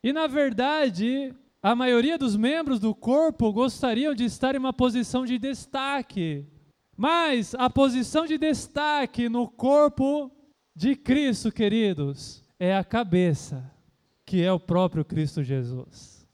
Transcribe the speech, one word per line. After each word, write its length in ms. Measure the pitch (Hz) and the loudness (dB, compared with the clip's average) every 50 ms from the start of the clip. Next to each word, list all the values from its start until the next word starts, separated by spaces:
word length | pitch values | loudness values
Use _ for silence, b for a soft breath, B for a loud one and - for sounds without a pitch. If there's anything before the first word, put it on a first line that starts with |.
E, 100 | - 240 | -2 0
na 140 | 285 311 320 | 0 0 -2
verdade, 1080 | 302 254 294 285 269 226 196 247 277 302 311 294 262 185 170 208 240 254 277 277 262 247 - _ _ _ _ | 0 2 2 0 2 2 0 0 0 2 2 0 0 0 0 -2 0 0 -2 -4 -8 -10 -16 _ _ _ _
a 120 | - 196 233 | 0 0 2
maioria 420 | 240 254 254 247 233 233 294 339 | 2 2 4 4 4 4 2 0
dos 200 | 320 269 240 202 | 0 0 0 2
membros 440 | 208 220 254 302 330 320 277 262 214 | 2 2 2 0 0 0 -2 -2 0
do 140 | 196 220 214 | 0 -2 -2
corpo 580 | - - 226 254 294 320 320 - - 226 214 | -2 -2 0 2 4 2 2 2 0 0 0
gostariam 600 | 202 220 254 262 - - - 254 220 226 277 311 285 | 2 2 0 0 0 -2 -2 -2 0 0 0 -2 0
de 100 | 214 247 | 0 -2
estar 300 | 233 - - - 262 269 | -4 -2 -2 -2 -2 0
em 40 | 277 | 0
uma 140 | 254 262 | -2 -4
posição 540 | 247 - 254 254 226 247 226 - - 247 262 | 0 0 0 0 2 0 -4 -2 -2 -4 -2
de 120 | 233 254 240 | -2 -4 -4
destaque. 1080 | 208 269 269 - - _ - 269 262 277 277 277 - _ - 196 170 160 151 143 143 - _ - _ _ _ _ _ _ _ | -4 -6 -8 -8 -12 _ -8 -6 -4 -4 -4 -4 -6 _ -6 -4 -4 -4 -4 -6 -10 -14 _ -20 _ _ _ _ _ _ _
Mas 580 | - 208 294 330 339 339 311 269 240 208 - - | -2 0 2 2 2 2 2 0 0 -2 -4 -4
a 140 | 254 254 254 | -2 -2 0
posição 580 | - 269 277 269 240 254 233 - - 311 330 | 4 4 4 4 4 0 -4 0 0 -2 0
de 120 | 311 311 269 | 0 -2 0
destaque 920 | 311 311 285 208 - - - 285 294 302 302 294 269 - - - 240 233 | 2 0 0 0 -4 -8 -4 -2 0 0 0 0 -2 -2 -2 -4 -2 -2
no 180 | 226 240 247 254 | 0 -2 -2 -4
corpo 840 | _ - - 262 277 294 294 294 294 - 262 269 285 302 285 262 _ _ _ _ _ _ _ _ _ | _ -2 2 4 6 6 6 4 4 0 0 0 0 -2 -4 -8 _ _ _ _ _ _ _ _ _
de 220 | 156 165 254 277 | -2 0 0 0
Cristo, 560 | - - - 254 285 294 269 220 - - 226 | 0 0 0 2 2 2 0 -2 -2 -2 -4
queridos, 920 | - - 220 202 208 226 220 202 180 147 143 139 143 - - - - - _ _ _ _ | -2 0 0 2 2 2 2 0 0 0 -4 -4 -4 -8 -12 -18 -18 -20 _ _ _ _
é 160 | 180 180 190 | 0 0 2
a 100 | 196 185 | 0 0
cabeça, 840 | - - 226 240 185 165 180 180 175 151 - - - 147 131 131 131 _ _ _ _ _ _ _ _ _ _ _ | 0 -2 -2 0 2 2 4 4 4 2 0 -4 -10 -12 -12 -12 -16 _ _ _ _ _ _ _ _ _ _ _
que 180 | - 190 180 | -2 0 2
é 80 | 170 185 | 2 2
o 100 | 190 170 | 2 0
próprio 440 | - - 170 180 185 175 - 165 147 | 0 0 2 2 2 2 0 -2 -4
Cristo 380 | - - 156 156 143 - 165 | -2 -2 -2 -2 -2 -2 -4
Jesus. 840 | 139 123 135 131 123 120 127 127 127 - - - - - - - _ _ | -4 -2 -2 -4 -4 -6 -8 -10 -10 -14 -20 -20 -20 -20 -20 -20 _ _